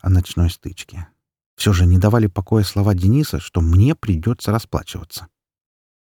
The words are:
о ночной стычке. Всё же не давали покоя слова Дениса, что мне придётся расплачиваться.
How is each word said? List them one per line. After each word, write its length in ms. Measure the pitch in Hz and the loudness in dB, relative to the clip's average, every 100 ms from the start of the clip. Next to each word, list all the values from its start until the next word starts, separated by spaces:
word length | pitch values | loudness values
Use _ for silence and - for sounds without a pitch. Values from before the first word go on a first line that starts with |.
о 80 | 90 | 0
ночной 400 | 90 - - 85 | 0 0 -2 -2
стычке. 560 | - 90 87 - 87 85 _ _ _ _ - | -2 -14 -16 -18 -18 -18 _ _ _ _ -4
Всё 180 | 107 | 0
же 140 | 90 87 | 4 4
не 100 | 90 | 4
давали 300 | 104 120 107 | 2 2 0
покоя 360 | - 95 110 | -2 -2 0
слова 300 | 98 101 101 | 0 -2 -2
Дениса, 460 | 92 95 131 151 71 | 0 2 0 0 -6
что 220 | - 90 | -6 -2
мне 340 | 82 90 123 160 | 2 4 4 0
придётся 560 | 107 82 95 120 - | -4 -2 -2 -4 -4
расплачиваться. 760 | 110 - - - - 85 - - _ _ _ _ _ _ _ | -4 -4 -10 -8 -14 -14 -18 -20 _ _ _ _ _ _ _